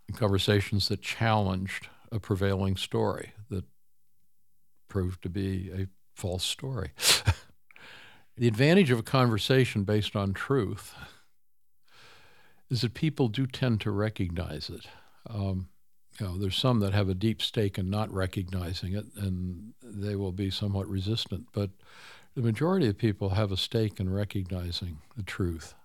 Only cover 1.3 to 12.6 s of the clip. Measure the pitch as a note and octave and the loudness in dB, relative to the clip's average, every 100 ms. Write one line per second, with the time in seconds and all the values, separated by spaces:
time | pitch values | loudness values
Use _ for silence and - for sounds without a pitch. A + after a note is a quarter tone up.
1.3 | A2 G2 F#2 G2 - - - - A2+ - | 4 4 0 -2 -6 -12 -20 -8 -6 -2
2.3 | G2 G2 F#2+ F#2+ F#2 - A#2 G#2+ E2+ - | 0 2 2 0 0 -2 0 0 -2 -8
3.3 | - G#2 F#2+ - - - - - - - | -14 -8 -8 -8 -14 -20 -20 -20 -20 -20
4.3 | - - - - - - G2+ F2+ F#2 F#2 | -20 -20 -20 -20 -20 -6 -2 -2 -2 -6
5.3 | F#2+ G2 F#2+ F#2 F#2+ F#2+ - - - F2 | -4 -2 -2 -4 -6 -6 -8 -20 -8 -4
6.3 | F#2 - - C3+ B2+ - - - - - | -2 -2 -4 -6 -6 -6 -2 2 2 2
7.3 | - - - - - - - - - - | -2 -4 -20 -20 -20 -20 -20 -20 -20 -18
8.3 | - A#2+ G#2+ C#3+ F#3 D3+ A#2+ - C3+ B2 | 0 2 4 6 8 6 4 4 4 6
9.3 | G#2 - C3 B2 G#2+ G2 G#2+ G#2 G#2+ G2 | 4 4 4 4 2 2 2 2 0 0
10.3 | G2 - C#3 G2 G2+ - - - - - | -2 0 2 0 -4 -12 -18 -18 -20 -20
11.3 | - _ - - - - - - - - | -20 _ -20 -20 -20 -20 -20 -20 -20 -20
12.3 | - - - | -20 -20 -18